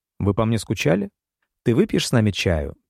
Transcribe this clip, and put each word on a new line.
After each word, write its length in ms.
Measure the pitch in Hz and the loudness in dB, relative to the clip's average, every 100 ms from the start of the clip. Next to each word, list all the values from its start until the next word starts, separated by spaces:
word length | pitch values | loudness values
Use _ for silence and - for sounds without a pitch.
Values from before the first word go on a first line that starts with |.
| _ - | _ -4
"Вы 160 | 95 | -2
по 100 | 101 | 0
мне 140 | 113 113 | 0 -2
скучали? 500 | - 113 147 185 202 - _ _ _ _ | -2 -2 0 0 -2 -12 _ _ _ _
Ты 120 | - | 0
выпьешь 340 | 117 220 175 - | 2 2 0 0
с 40 | |
нами 180 | 120 107 | 2 2
чаю?" — 460 | - - 82 71 - | 0 0 0 -4 -10